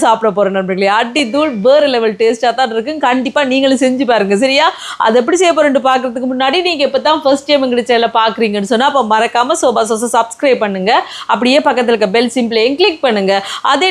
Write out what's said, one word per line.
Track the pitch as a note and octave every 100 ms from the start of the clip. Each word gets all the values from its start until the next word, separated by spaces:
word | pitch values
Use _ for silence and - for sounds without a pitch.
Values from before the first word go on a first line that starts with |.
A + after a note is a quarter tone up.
சாப்பிட | C4+ A3+ A3+ F#3+
போறேன் | G3+ F#3+
நண்பர்களே. | F#3+ F#3 G3 G#3+
அடி | A#3+ C4 B3
தூள், | C#4 D#4 A3+
வேற | A3+ D4 D4
லெவல் | B3 A3+ G#3
டேஸ்டா | A3+ B3 B3 A#3
தான் | B3+
இருக்கும். | A3+ A3+ D#4
கண்டிப்பா | B3 B3+ A#3 D4 C4+
நீங்களும் | C4 C4+ C4
செஞ்சு | C4 B3+ B3+
பாருங்க, | A3+ G3 G3+
சரியா? | C4 C4+ E4 - - - A3
அது | A#3
எப்படி | A#3+ E4+
செய்ய | F4+ D#4
போறேன்னு | D4 C4+ B3+
பார்க்கறதுக்கு | B3+ B3 A#3+ B3+
முன்னாடி, | B3+ C4 E4+ F4+
நீங்க | D#4 C#4
இப்ப | C4 D4
தான் | D#4
ஃபர்ஸ்ட் | C#4 C#4 -
டைம் | D4 C4
எங்க | A#3+ A#3
சேனலை | A#3 A#3 A3+
பாக்குறீங்கன்னு | A3+ G3 A3 G#3 G3
சொன்னா, | A#3 C#4
அப்ப | C#4 A3+
மறக்காம | A3 A#3 A#3+ B3 D#4+
சோபா | C#4 A3 A3
சாஸை | A3 A#3 A#3+
சப்ஸ்கிரைப் | A3+ - C#4+ A3
பண்ணுங்க. | G#3 F#3+ F#3+ C#4 - - -
அப்படியே | A3 A#3+ C#4 D4
பக்கத்துல | B3 A#3+
இருக்க | A3+ G#3 A3
பெல் | A#3+ C4
சிம்பிளையும் | A#3 A3+ A#3 C#4+
கிளிக் | G4 D#4+ C4
பண்ணுங்க. | G#3 F#3+ G3 - - -
அதே | C#4 F#4